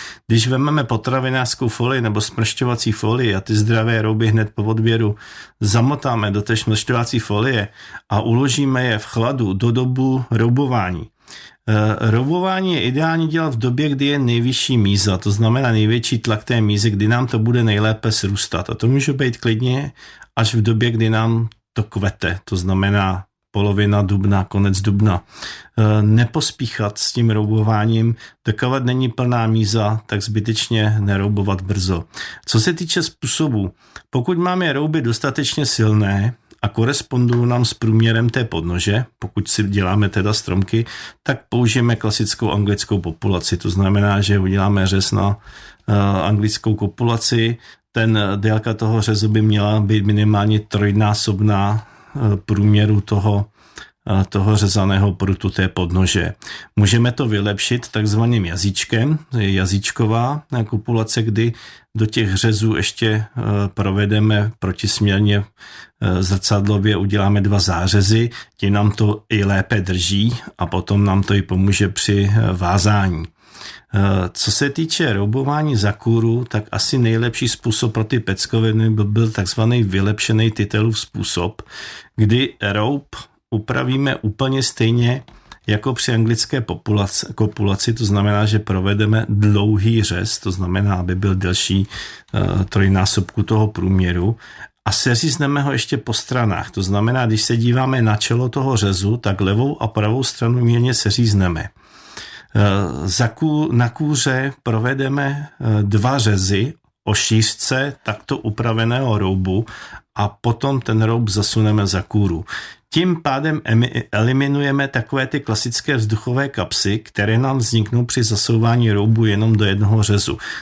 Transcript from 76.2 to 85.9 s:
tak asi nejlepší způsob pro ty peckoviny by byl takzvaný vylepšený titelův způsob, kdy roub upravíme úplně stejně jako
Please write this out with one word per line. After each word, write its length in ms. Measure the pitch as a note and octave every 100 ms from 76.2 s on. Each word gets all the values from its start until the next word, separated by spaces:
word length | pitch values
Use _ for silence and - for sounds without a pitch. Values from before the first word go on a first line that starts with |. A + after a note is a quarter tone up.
| A2+ A#2 A#2+
tak 140 | G#2+ -
asi 260 | - - C3
nejlepší 500 | A#2 A2+ A#2+ - B2
způsob 440 | - A#2 G#2 A#2
pro 100 | A2+
ty 160 | A2 B2
peckoviny 720 | G2+ F#2+ - A2+ A2+ A2 A2+
by 140 | G#2+
byl 260 | G#2 G#2+ A2+
takzvaný 520 | A2 F#2 - A2+ B2
vylepšený 680 | G#2 G2 G2 G#2 - A2 A2+
titelův 480 | G#2+ G#2 A2 A2+ G#2+
způsob, 640 | - G#2 G2 - F2 - - - - - -
kdy 380 | - G#2+ A#2+ C3+ - G2+
roub 340 | G#2 A2 C#3+ - - - _ _
upravíme 640 | A2 G#2+ B2+ B2+ C3+ C#3
úplně 480 | - G#2+ - C3+ C3+
stejně 600 | B2 - A2+ A#2+ A#2+ C3 - - - - -
jako 260 | G#2 C3+